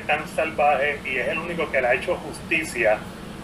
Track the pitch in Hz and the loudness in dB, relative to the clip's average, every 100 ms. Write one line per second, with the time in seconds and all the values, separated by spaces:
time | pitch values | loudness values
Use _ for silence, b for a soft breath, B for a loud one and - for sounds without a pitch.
0 | - 151 - - 160 151 147 139 147 143 | 0 -2 -2 -2 -2 4 4 4 2 -2
1 | - 131 120 165 170 170 156 135 123 131 | -4 -2 -2 -2 -4 -4 0 2 4 2
2 | - 170 156 - - 165 156 120 110 107 | 2 -2 -4 -8 -2 -2 -2 2 4 4
3 | - - - - | 0 -12 -12 -12